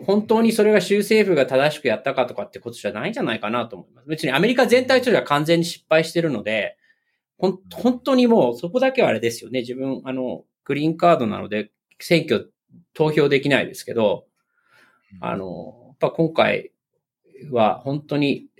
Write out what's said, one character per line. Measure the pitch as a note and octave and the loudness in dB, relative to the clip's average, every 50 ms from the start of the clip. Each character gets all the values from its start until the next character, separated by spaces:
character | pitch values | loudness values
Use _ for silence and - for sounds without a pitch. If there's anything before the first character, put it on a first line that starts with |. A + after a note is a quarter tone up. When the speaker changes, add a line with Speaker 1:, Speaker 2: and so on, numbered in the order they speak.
| - | -2
Speaker 1:
本 | - G3+ G#3 G#3 | 0 0 0 2
当 | - A3 A3+ | 2 2 2
に | A3+ A3+ | 2 2
そ | A3 - G#3 | 2 4 4
れ | G#3+ G#3+ | 4 4
が | G3 | 4
州 | F3 - G3+ G#3 | 4 2 0 0
政 | G3+ - A3 G#3+ G#3 G3 | 2 2 2 2 4 4
府 | E3+ | 2
が | C#3+ B2+ | 2 2
正 | - C3+ C3 C#3+ D3+ D3+ | 2 2 2 2 2 0
し | - | -2
く | - | -2
や | B2 - | -2 -2
っ | - - | -2 -2
た | C#3 C3 | -4 -2
か | C3+ A#2+ | -2 -2
と | - - | -4 -4
か | G#2 G2+ | -10 -10
っ | - | -10
て | - B2 | -12 -14
こ | - A#2 | -14 -14
と | - | -12
じ | - - | -8 -8
ゃ | G2+ | -8
な | G2+ G#2+ C3+ | -6 -6 -6
い | F#3+ | -6
ん | A#3 | -6
じ | C#4+ | -4
ゃ | F3+ | -4
な | A#2 A2 | -4 -4
い | G#2+ | -4
か | G#2 G#2+ | -4 -4
な | A#2 B2 A2+ | -4 -4 -4
と | - G2 | -6 -10
思 | F2 - | -18 -20
い | _ _ | _ _
ま | _ | _
す。 | _ | _
別 | C#3+ D#3+ D3+ - | -10 -8 -6 -2
に | C#3 C3 | 0 0
ア | D3 | 2
メ | F#3+ A#3+ | 2 2
リ | B3+ | 2
カ | B3 B3 | 2 2
全 | G3+ A#3 C4 B3+ | 4 4 2 4
体 | B3+ C4 C4 | 4 2 2
と | B3+ | 2
し | B3+ | 2
て | F#3+ | 2
は | C3 - | 2 2
完 | - C#3+ D3 D3+ | 2 0 0 2
全 | D#3+ E3+ E3+ | 2 2 2
に | E3 | 0
失 | E3+ - - _ - | -2 -6 -8 _ 0
敗 | D#3+ D#3+ D#3+ | 2 2 2
し | D#3+ | 0
て | - F3 | -2 -2
る | E3 D#3 | -2 -2
の | C3 G#2 - | -2 -4 -4
で、 | G#2+ A2 G#2+ F#2+ F2 - _ _ _ _ _ _ _ _ _ _ _ _ | -4 -2 -2 -2 -4 -8 _ _ _ _ _ _ _ _ _ _ _ _
ほ | _ E3+ G3 | _ -4 -4
ん-、 | F#3 | -4
Speaker 2:
う | |
ん。 | - _ - | -4 _ -18
Speaker 1:
本 | - - - B3+ B3+ B3 | -8 -2 0 0 0 0
当 | - C#4 C4 | -2 0 2
に | B3+ B3 | 4 4
も | A#3 A#3 G3+ C3+ A#2+ | 4 4 4 4 2
う | A#2+ | 0
そ | - - E3+ | -4 -6 -4
こ | F3 B3 | -2 0
だ | C4 C4 | 0 0
け | C4 B3 F#3+ | 2 2 2
は | C3 | 2
あ | A2 | 2
れ | A2 | 0
で | A#2 A2+ | -2 -2
す | A2+ - - | -4 -6 -10
よ | A2 | -8
ね。 | B2 B2+ | -6 -6
自 | A#2 B2 B2 | -6 -6 -6
分、 | C3 C3+ C3+ C3 - - | -6 -6 -6 -6 -6 -8
あ | C3 | -8
の、 | C3 C3 B2+ B2 F2+ D2+ - _ _ _ _ | -8 -6 -6 -6 -8 -10 -12 _ _ _ _
グ | - C#3+ | -6 -4
リ | C#3+ D3+ | -2 -2
ー | D#3+ | -2
ン | E3 | 0
カ | E3 F3 F3 E3 | 2 4 4 4
ー | |
ド | - A#2+ | 4 2
な | G#2 G2+ G2 | -2 -4 -6
の | G2 | -8
で | G2 G#2 G#2+ G#2 - _ _ _ _ _ - | -6 -6 -6 -6 -8 _ _ _ _ _ -10
選 | - - F3 D#3+ - | -2 0 0 2 2
挙 | - A2+ G2+ - - _ _ _ _ _ - _ _ - | 2 0 0 -2 -6 _ _ _ _ _ -20 _ _ -4
投 | - D#3 D3+ D3+ | -2 0 0 2
票 | E3 C#3+ C#3 | 2 2 2
で | C#3 C3+ | 2 0
き | C#3 | 2
な | C#3+ C#3 A2+ | 2 0 0
い | F2 | 0
で | - - | -2 -8
す | - - | -12 -12
け | - A2+ | -6 -2
ど、 | A#2 A2 G2+ F2+ - - _ _ _ _ _ _ _ _ _ _ _ _ _ _ _ _ _ G2 | 0 2 2 0 -2 -8 _ _ _ _ _ _ _ _ _ _ _ _ _ _ _ _ _ -18
Speaker 2:
う | F2+ A#2+ | -12 -8
ん。 | |
Speaker 1:
あ | A#2 A2 | -8 -6
の、 | G2 F#2+ F#2 E2+ F2 F#2 - - - - | -6 -8 -10 -12 -12 -14 -16 -20 -20 -20
や | - - | -20 -8
っ | - | -4
ぱ | D#3+ C#3+ | -4 -2
今 | - - E3 D#3 - | 0 0 -2 0 2
回 | - G#2+ G#2+ G2+ - - - _ _ _ _ _ _ _ _ _ _ _ _ - - - C#3+ | 2 2 2 0 -2 -6 -10 _ _ _ _ _ _ _ _ _ _ _ _ -20 -20 -12 -4
は | B2+ A#2 G#2+ G#2 - - | 0 2 2 2 0 -2
本 | - C3+ C#3+ D3 | -6 -8 -8 -6
当 | D3 - D3 | -6 -4 -2
に、 | C#3+ D3 C#3 A2+ - - - _ | 0 0 0 -2 -4 -8 -16 _